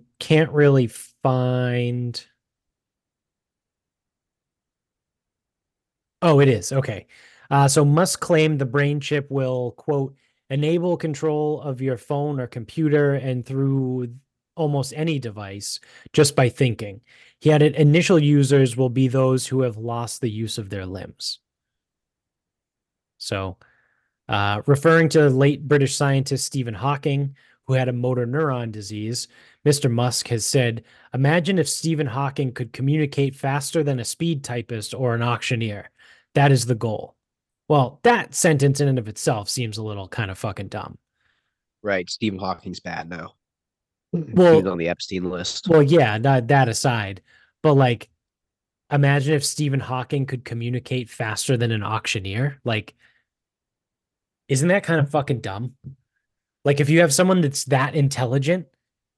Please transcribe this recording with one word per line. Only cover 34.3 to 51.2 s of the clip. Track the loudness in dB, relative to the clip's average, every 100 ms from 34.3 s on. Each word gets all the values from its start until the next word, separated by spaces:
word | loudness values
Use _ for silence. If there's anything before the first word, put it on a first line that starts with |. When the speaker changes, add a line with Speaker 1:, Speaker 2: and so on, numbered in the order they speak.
| -4
Speaker 1:
typist | -6 -10 -8 -10 -10
or | -4 -2 0
an |
auctioneer. | 0 -2 -2 -4 -4 -8 -14 _ _ _ _ 2
That | 4
is | 4 2
the | -2
goal." | -2 -6 -10 _ _ _ _ _ 0
Well, | 2 2 0
that | 2 2 0 0
sentence | 2 4 2 2
in | 0
and | 0
of | -4
itself | -6 -2 -2 -4
seems | -6 -6 -8
a |
little | -8 -10 -8
kind | -6 -6
of | -6
fucking | -8 -8 -10
dumb. | -10 -12 -16 _ _ _ _ _ _ _ _
Speaker 2:
Right. | -4 -4 -4
Stephen | -6 -6 -4
Hawking's | -6 -8 -10 -14
bad | -12 -12 -12
now. | -14 -16 -20 _ _ _ _ _ _ _
Speaker 1:
Well, | -8 -2 4 8 8
Speaker 2:
He's | 4
on | -2
the | -4
Epstein | -4 -6 -8 -6
list. | -6 -8 -8 4
Speaker 1:
well, | 4
yeah, | 6 6 4 2
that, | 2 2 4
that | 4 4
aside. | 2 -2 -2 -4 -10 _ _ _ _
But, | 2 4
like, | 4 2 -6 _ _ _ _ _ _ _ _
imagine | 0 2 2 0
if | 0 -2
Stephen | -4 -4 -4
Hawking | -4 -8 -6 -4 -4
could | -8
communicate | -10 -8 -6 -6 -6 -8 -8
faster | -8